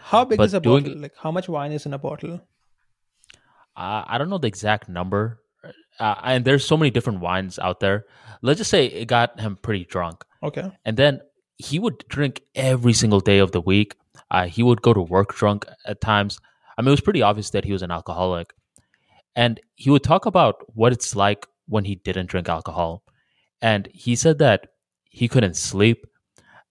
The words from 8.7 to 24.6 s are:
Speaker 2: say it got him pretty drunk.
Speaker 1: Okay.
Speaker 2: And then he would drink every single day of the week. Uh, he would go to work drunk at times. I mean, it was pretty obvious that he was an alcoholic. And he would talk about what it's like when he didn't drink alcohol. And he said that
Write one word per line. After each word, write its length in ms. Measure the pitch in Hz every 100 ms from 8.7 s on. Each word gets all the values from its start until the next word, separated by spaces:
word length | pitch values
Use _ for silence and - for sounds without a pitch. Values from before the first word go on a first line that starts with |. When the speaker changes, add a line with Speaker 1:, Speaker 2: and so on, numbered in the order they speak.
Speaker 2:
say 160 | 190 127
it 200 | 82 117
got 320 | 120 120 -
him 200 | 107 95
pretty 240 | - 101
drunk. 400 | 87 90 85 85 _ -
Speaker 1:
Okay. 280 | 156 151 190 -
Speaker 2:
And 120 | 110 113
then 240 | 143 139 - _ _ -
he 200 | - 156
would 200 | 220 131 -
drink 320 | 139 143 - _
every 400 | - 131 131 120
single 260 | 113 110 101
day 180 | 104 98
of 140 | 92
the 80 | 90
week. 340 | 95 101 104 - _ - -
Uh, 160 | 92 90
he 160 | 95
would 180 | 120 117
go 120 | 120
to 60 | 107
work 340 | 82 92 101
drunk 320 | - 104 101 - - -
at 140 | 101
times. 400 | 110 104 101 - _ _ _ -
I 60 |
mean, 60 | 131
it 40 |
was 80 | 143
pretty 200 | - 180
obvious 280 | 104 104 101
that 140 | 101
he 80 | 92
was 100 | 95
an 80 | 90
alcoholic. 640 | 85 - 85 92 87 85 _ _ _ _ _ _ _ _ 120
And 240 | 120 113 _
he 160 | _ 135
would 120 | 143
talk 240 | - 180 226
about 380 | 185 127 - -
what 180 | 110 123
it's 220 | 120 -
like 320 | 101 101 104 - _ -
when 160 | 107
he 120 | 98 95
didn't 300 | - 92 90
drink 220 | 92 85
alcohol. 560 | 82 - 87 82 85 _ _ _ _ _ -
And 260 | 113 104 -
he 240 | _ 123 120
said 220 | 165 147
that 300 | 139 98